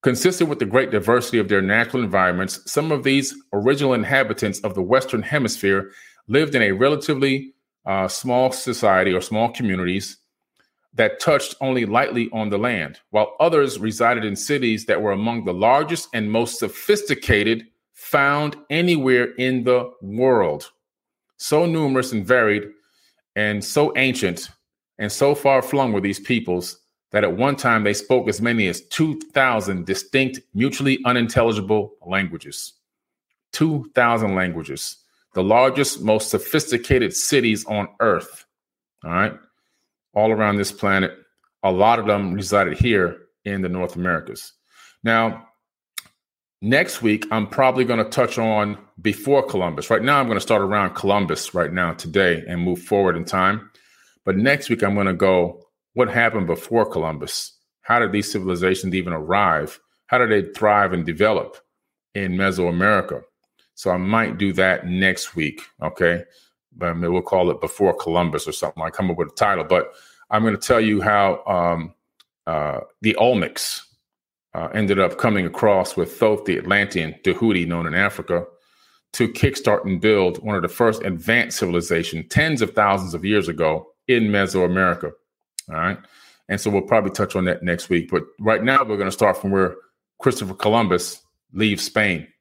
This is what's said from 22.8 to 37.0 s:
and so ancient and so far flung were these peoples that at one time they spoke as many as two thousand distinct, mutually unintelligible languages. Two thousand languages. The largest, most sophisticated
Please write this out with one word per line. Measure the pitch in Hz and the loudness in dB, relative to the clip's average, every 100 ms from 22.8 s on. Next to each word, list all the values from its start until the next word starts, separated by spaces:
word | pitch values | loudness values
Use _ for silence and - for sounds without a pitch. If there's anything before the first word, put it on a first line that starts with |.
| _ _ _ _ _ - | _ _ _ _ _ -4
and | 107 104 | -2 -2
so | - 147 147 123 | -2 0 2 2
ancient | 131 127 95 87 - _ _ _ _ - | 0 0 -2 -4 -12 _ _ _ _ -8
and | 104 | -8
so | - 139 | 0 0
far | 147 143 135 | 2 2 2
flung | 131 139 131 | 2 0 0
were | 101 | 0
these | 98 95 | -2 -4
peoples | - 120 - 90 87 - _ _ _ | -2 -2 0 -4 -6 -16 _ _ _
that | 104 | 0
at | 101 87 | 0 2
one | 135 135 | 0 0
time | 127 113 | 2 2
they | 104 | 2
spoke | 101 - 127 110 | -2 2 2 2
as | 101 | -2
many | 117 117 95 | -2 0 0
as | 85 _ | -2 _
two | - 156 143 - | -2 -2 -2 -4
thousand | 139 131 113 98 92 | 0 2 2 -2 -6
distinct, | 85 95 - 135 131 131 _ | -4 -6 -2 -2 -2 -6 _
mutually | 98 135 - 139 131 | -2 -2 0 0 0
unintelligible | 123 123 117 127 117 107 95 107 98 - | 2 0 2 2 2 0 0 -2 -2 -12
languages. | 87 95 92 82 - - - _ _ _ _ _ _ _ _ | -4 -4 -2 -8 -14 -14 -16 _ _ _ _ _ _ _ _
Two | - 160 151 120 | -2 0 0 -2
thousand | - 120 117 107 | 0 2 2 0
languages. | 95 92 82 73 69 - - _ _ _ | 0 -2 -6 -10 -10 -12 -14 _ _ _
The | 95 | -4
largest, | 95 113 135 131 135 - | 2 4 4 2 -2 -2
most | 104 107 - | 0 0 0
sophisticated | 101 - 156 - 120 - 131 | -4 -2 -2 0 -4 0 0